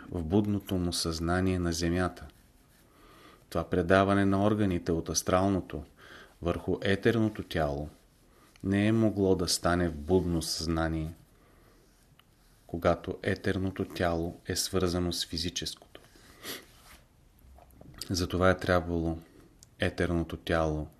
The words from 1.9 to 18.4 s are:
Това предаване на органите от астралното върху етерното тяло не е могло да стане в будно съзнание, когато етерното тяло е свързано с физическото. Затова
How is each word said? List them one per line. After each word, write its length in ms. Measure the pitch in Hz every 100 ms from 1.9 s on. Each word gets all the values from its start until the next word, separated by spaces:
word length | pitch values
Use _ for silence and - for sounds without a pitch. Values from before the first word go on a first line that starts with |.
| 87 90 - 71 - - _ _ _ _ - - - - - -
Това 220 | - 82
предаване 540 | 90 85 95 98 98
на 200 | 98 98
органите 480 | 101 107 101 87 82
от 160 | 82 80
астралното 760 | 82 - 92 98 95 - 76 73 - - - - -
върху 340 | 85 87 - -
етерното 600 | 101 98 120 113 110 104
тяло 460 | - 85 76 71 76 - _ _ _ - - -
не 220 | 98 98 104
е 60 |
могло 440 | 113 110 98 95 90
да 120 | 85
стане 400 | - 87 87 87
в 80 | 76
будно 460 | 73 92 87 85
съзнание, 720 | 78 - 80 82 80 80 80 87 - _ _ _ - _ _ _ _ _ _ _ _ _ -
когато 520 | 85 87 85 - -
етерното 640 | - 95 - 92 95 92
тяло 560 | 95 - 90 85 85 - -
е 100 | 92
свързано 560 | - 95 90 87 87
с 140 | 85 -
физическото. 720 | 82 87 - 78 - - - - - - - - - - - - - - _ - _ - - - - - - -
Затова 400 | 92 90 90